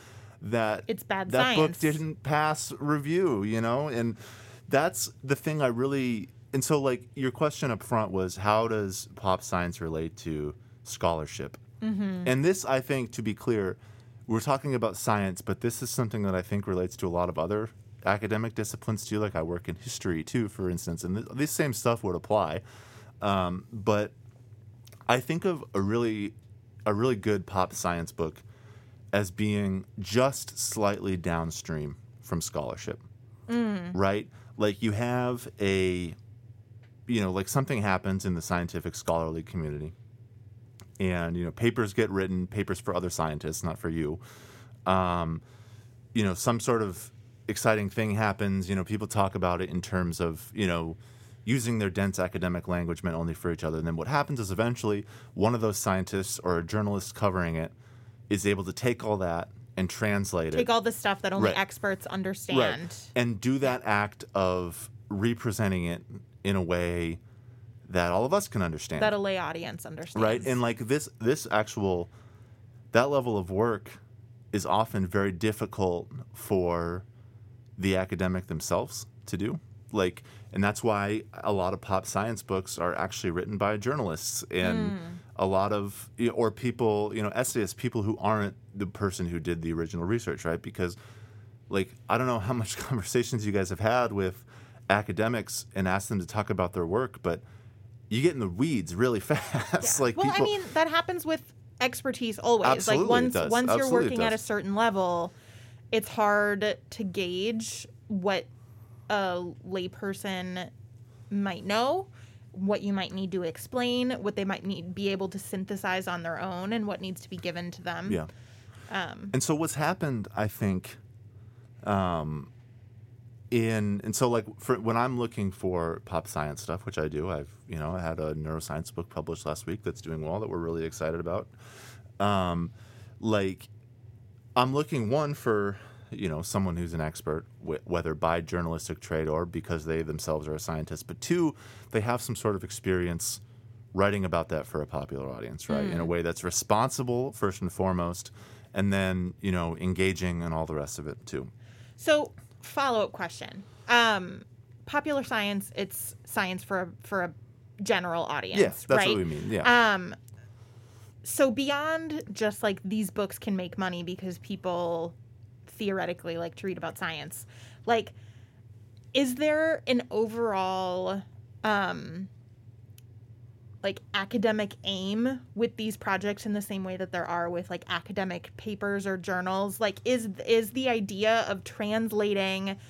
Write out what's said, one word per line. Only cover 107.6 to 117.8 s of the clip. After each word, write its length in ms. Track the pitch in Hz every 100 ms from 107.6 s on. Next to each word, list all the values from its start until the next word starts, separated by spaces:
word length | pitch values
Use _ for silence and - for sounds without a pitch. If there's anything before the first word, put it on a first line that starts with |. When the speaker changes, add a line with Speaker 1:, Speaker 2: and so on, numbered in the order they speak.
| 220 - - - -
Speaker 2:
what 380 | 196 190 190 - - - - - - -
a 360 | 208 190 180 175 - 180
layperson 1000 | 190 180 - 196 196 202 185 180 180 175 - - - - - -
might 320 | 202 196 175
know, 420 | 190 214 262 359 392 - - - -
what 280 | 185 196 208
you 100 | 202
might 200 | 196 180
need 200 | 190 190
to 100 | 185
explain, 720 | 165 - - 254 247 247 247
what 240 | 247 202 202
they 80 |
might 200 | 196 -
need, 300 | 190 165 175
be 140 | 180 196
able 200 | 196 190
to 80 | 190
synthesize 680 | - 196 190 196 196 185 185
on 160 | 175
their 180 | 165 160
own, 320 | 185 180 190
and 140 | 226 208
what 140 | 185
needs 200 | 190 185
to 60 | -
be 80 | 180
given 360 | 180 170 175
to 100 | 175